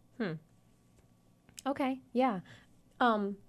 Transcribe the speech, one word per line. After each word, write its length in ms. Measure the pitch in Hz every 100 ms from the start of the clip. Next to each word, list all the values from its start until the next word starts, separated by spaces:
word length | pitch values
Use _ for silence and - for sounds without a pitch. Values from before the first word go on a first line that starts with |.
| _ -
Hmm. 120 | 202 156 - _ _ _ _ _ _ _ _ _ _ - 247
Okay, 340 | 277 262 262 -
yeah. 260 | 233 262 190 - - - - _ -
Um, 340 | 247 214 202 202